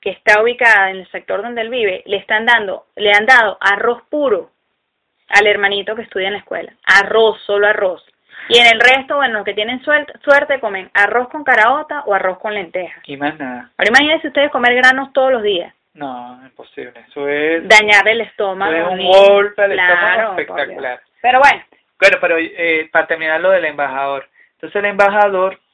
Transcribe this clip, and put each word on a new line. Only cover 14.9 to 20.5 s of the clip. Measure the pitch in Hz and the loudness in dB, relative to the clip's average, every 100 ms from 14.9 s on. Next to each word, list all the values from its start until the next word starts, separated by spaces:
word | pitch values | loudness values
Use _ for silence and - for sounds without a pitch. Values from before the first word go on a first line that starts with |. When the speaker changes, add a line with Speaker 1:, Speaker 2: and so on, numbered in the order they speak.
| 262 269 | 0 -2
Speaker 1:
todos | - 262 | -2 0
los | 254 | 0
días. | 208 190 175 _ _ | -2 -4 -6 _ _
Speaker 2:
No, | _ 143 123 123 127 | _ -12 -12 -16 -20
imposible. | 131 _ 113 - 127 117 113 | -20 _ -20 -18 -18 -18 _
Eso | - 143 | -8 -4
es | 147 151 165 185 | -2 0 -2 2
Speaker 1:
Dañar | 214 214 208 202 | 0 4 2 4
el | 226 | 0
estómago, | 208 - 208 190 196 | -4 -6 -6 -4 -4
Speaker 2:
eso | 160 170 | -2 -4
es | |
un | 185 | -4
Speaker 1:
niño. | 190 | 4
Speaker 2:
golpe | 190 196 202 202 202 | 6 8 6 2 0
al | 202 | -2
estómago | 190 180 175 | 2 0 2
Speaker 1:
Claro, | 180 185 220 | 0 0 -2
por | 180 | -4
Dios. | 151 | -8